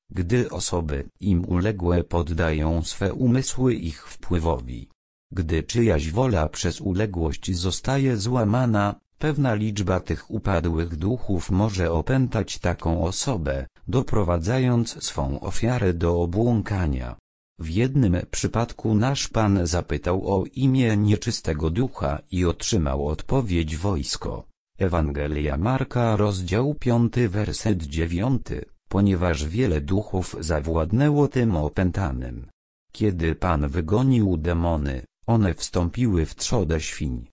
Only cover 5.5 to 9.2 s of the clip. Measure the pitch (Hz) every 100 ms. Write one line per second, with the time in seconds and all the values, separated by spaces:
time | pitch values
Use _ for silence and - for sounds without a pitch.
5.5 | 80 76 117 117 80 78 87 131 98 78
6.5 | - 90 80 98 92 107 90 80 78 -
7.5 | 92 92 85 - 139 135 120 101 123 107
8.5 | 117 123 107 101 - _ _